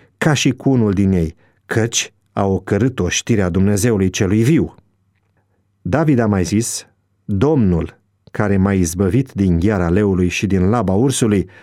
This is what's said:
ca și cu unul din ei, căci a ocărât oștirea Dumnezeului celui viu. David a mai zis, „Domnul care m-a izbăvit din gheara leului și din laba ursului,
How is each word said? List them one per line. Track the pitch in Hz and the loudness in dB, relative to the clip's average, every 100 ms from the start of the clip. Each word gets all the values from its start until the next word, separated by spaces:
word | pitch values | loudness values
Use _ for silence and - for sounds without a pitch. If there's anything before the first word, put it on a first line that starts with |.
| _ - | _ -4
ca | 160 | -2
și | 143 139 | 0 -2
cu | 123 143 | -2 0
unul | 127 107 | 2 2
din | 98 98 | 0 0
ei, | 95 80 - _ _ - | 0 -2 -8 _ _ -6
căci | 113 113 - - _ _ | -2 -2 -4 -8 _ _
a | - 98 | -2 0
ocărât | 95 - 101 131 - | 0 0 0 0 -2
oștirea | 87 - - 110 90 | -4 -4 -2 0 0
Dumnezeului | 90 98 101 120 104 95 | 0 0 0 0 2 0
celui | - 95 107 | 0 0 2
viu. | 117 160 85 - _ _ _ _ _ _ _ _ _ _ | 2 2 0 -8 _ _ _ _ _ _ _ _ _ _
David | - 135 160 123 | -4 0 2 2
a | 110 | 2
mai | 98 | 0
zis, | 85 104 120 - - _ _ _ - | 0 -2 -2 -8 -14 _ _ _ -6
„Domnul | 101 139 151 101 85 78 - _ _ _ | -2 0 2 2 0 -4 -12 _ _ _
care | - 104 98 | -4 0 2
m-a | 98 | 2
izbăvit | 98 82 87 95 117 127 | 2 0 0 0 0 -2
din | 98 98 85 | -2 0 2
gheara | 98 101 85 | 0 0 0
leului | 95 104 92 90 | 0 0 0 0
și | - 98 | -2 -2
din | 95 92 | 0 2
laba | 117 98 | 0 0
ursului, | 95 135 127 117 101 87 - | 0 0 0 0 0 -2 -10